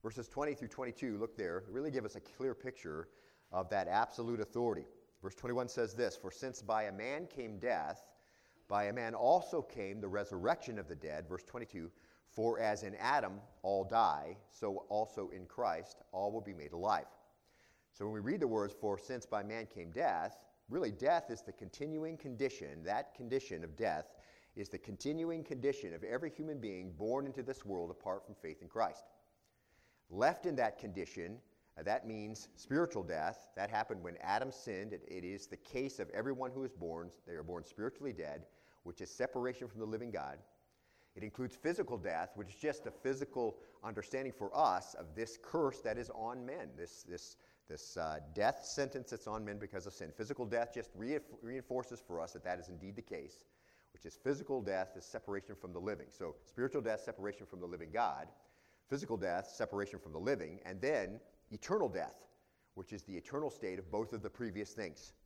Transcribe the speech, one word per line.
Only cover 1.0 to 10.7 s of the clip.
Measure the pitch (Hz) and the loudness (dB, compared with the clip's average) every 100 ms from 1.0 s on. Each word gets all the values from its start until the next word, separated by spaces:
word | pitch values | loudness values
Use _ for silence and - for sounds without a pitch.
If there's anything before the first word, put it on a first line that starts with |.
| 131 104 | -2 0
look | 110 - | 0 0
there, | 92 87 95 | 0 0 -2
really | 110 151 | -2 2
give | 131 | 2
us | 107 104 | 0 -6
a | |
clear | - - 131 | -12 0 0
picture | 123 127 127 85 78 82 - - - _ | 0 -6 -6 -4 -4 -6 -12 -20 -20 _
of | 90 90 | 0 4
that | 98 87 | 4 6
absolute | 98 120 - 117 117 | 6 4 2 0 0
authority. | 104 120 120 92 73 - - _ | 0 4 4 4 -2 -14 -20 _
Verse | 95 - | -8 -4
twenty-one | 123 123 123 | 0 2 2
says | 127 113 | 2 0
this, | 104 117 - | 4 2 2
"For | 95 | -8
since | - 131 123 | -6 -6 -6
by | 104 110 | 0 2
a | 107 | 2
man | 98 113 147 175 | -2 -2 -4 -6
came | - 117 101 | -6 -6 -2
death, | 120 104 76 90 - - _ _ - - - | 2 2 2 -4 -10 -20 _ _ -20 -20 0
by | 101 | 4
a | 101 | 4
man | 120 117 | 2 0
also | 113 120 175 175 170 | 6 8 8 8 0
came | 135 120 98 107 | 0 -4 -4 -2
the | 101 | 0
resurrection | 101 101 95 92 170 - | 2 2 2 4 4 2